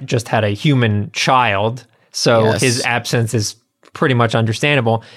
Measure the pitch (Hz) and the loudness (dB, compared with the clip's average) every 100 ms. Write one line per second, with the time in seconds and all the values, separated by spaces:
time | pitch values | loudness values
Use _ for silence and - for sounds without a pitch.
0 | 131 127 - 120 107 101 156 135 117 104 | -4 -4 -2 -2 0 0 0 2 2 0
1 | 101 - - 131 120 98 107 127 - _ | -4 -4 0 2 2 0 -2 -4 -12 _
2 | _ - - 117 110 110 131 120 127 120 | _ -4 2 4 4 2 0 0 -2 -2
3 | 117 127 113 120 104 - _ _ _ - | -2 -2 0 -2 -4 -8 _ _ _ -2
4 | 160 123 117 120 110 107 147 143 117 113 | 0 2 2 0 0 0 0 0 2 0
5 | - | -4